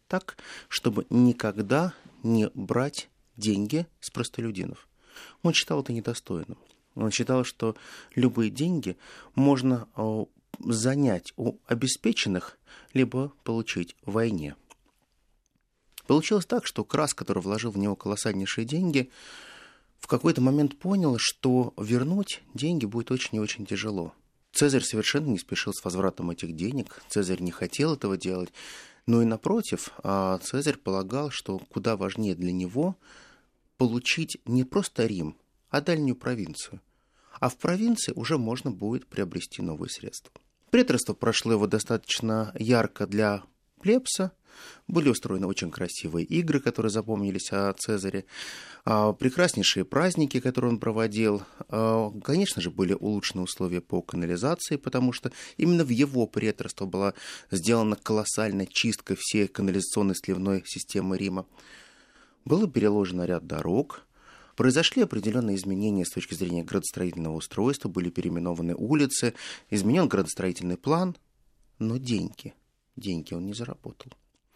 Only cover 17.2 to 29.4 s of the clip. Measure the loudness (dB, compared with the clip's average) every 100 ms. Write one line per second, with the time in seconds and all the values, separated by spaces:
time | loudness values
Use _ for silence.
17.2 | -4 -2 -2 -2 -2 -2 -2 -2 -4 -2
18.2 | -2 -2 -4 -4 -4 0 2 2 0 -8
19.2 | -20 -20 -20 -20 -20 -20 _ _ -4 0
20.2 | 2 4 4 4 2 0 -2 2 2 2
21.2 | 0 0 2 4 2 -2 0 2 2 0
22.2 | -2 -6 -12 -4 -2 0 -2 -4 -2 -4
23.2 | -2 -2 -4 -6 -6 -6 -4 -4 -6 -10
24.2 | _ _ _ 2 4 4 2 -2 0 0
25.2 | 0 -2 -2 -4 -4 -6 -4 0 0 0
26.2 | -6 -6 -8 -4 -4 -4 -6 -12 -4 -2
27.2 | 0 -2 -4 -4 -6 0 0 0 -2 -4
28.2 | -4 -4 -6 -10 -18 -18 -20 _ 2 4
29.2 | 4 2